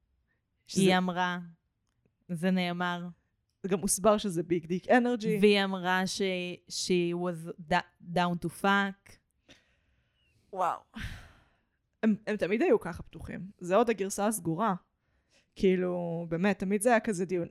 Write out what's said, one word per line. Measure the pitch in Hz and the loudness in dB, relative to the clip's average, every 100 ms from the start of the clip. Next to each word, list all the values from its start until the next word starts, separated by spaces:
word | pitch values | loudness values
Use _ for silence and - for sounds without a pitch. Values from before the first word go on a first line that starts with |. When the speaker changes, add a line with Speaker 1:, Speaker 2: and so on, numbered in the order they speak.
| _ _ _ _ _ _ - | _ _ _ _ _ _ -6
Speaker 1:
שזה | 185 | 2
Speaker 2:
היא | 190 185 | 4 4
אמרה, | 185 175 180 180 175 165 _ _ _ _ _ _ - | 0 -2 -4 -4 -10 -18 _ _ _ _ _ _ -12
זה | 170 185 | -2 0
נאמר. | 185 175 175 180 175 175 - _ _ _ _ | 0 0 -2 -4 -4 -8 -16 _ _ _ _
Speaker 1:
זה | 185 | -4
גם | 185 | -2
הוסבר | 202 - 220 208 | 0 2 4 2
שזה | 208 165 | 0 -4
ביג | - 175 160 | -2 -2 -2
דיק | 180 - | -4 4
אנרג'י. | 247 240 240 220 208 | 4 4 0 0 4
Speaker 2:
והיא | 208 202 | 6 6
אמרה | 196 190 180 185 190 | 2 -2 0 0 0
ש-, | - 190 180 180 175 - | -2 -2 -2 -6 -10 -12
she | - - 180 170 | -8 0 0 2
was | 175 180 165 165 - 151 | -2 -4 -6 -10 -14 -2
da-, | 175 - _ 175 | -2 -2 _ -4
down | 175 175 175 165 | 0 0 0 -4
to | - | -2
fuck. | 196 202 196 196 - - _ _ _ - _ _ _ _ _ _ _ _ _ | 2 2 0 -6 -20 -20 _ _ _ -20 _ _ _ _ _ _ _ _ _
Speaker 1:
וואו. | 185 170 113 - 226 - - - - _ _ _ _ _ _ | -2 -2 -2 -10 -12 -12 -12 -18 -20 _ _ _ _ _ _
הם, | 220 202 - | 0 0 -4
הם | 208 | -4
תמיד | 170 220 | -2 0
היו | 339 226 | 4 2
ככה | 175 165 | 2 -10
פתוחים. | - - - - 185 - | -14 -16 -14 -12 -14 -12
זה | 175 196 | 2 4
עוד | 240 | 4
הגרסה | 196 196 202 208 | 0 -4 -2 -2
הסגורה. | 214 165 160 220 180 - _ _ _ _ _ _ - | -2 -4 -2 0 -2 -8 _ _ _ _ _ _ 0
כאילו, | 190 185 180 180 170 165 170 | 2 2 0 -4 -4 -6 -4
באמת, | 165 202 190 | 0 0 0
תמיד | 190 208 | -2 0
זה | 226 | 2
היה | 226 | 2
כזה | 233 180 | 2 -4
דיון. | 185 175 170 | -2 -2 -4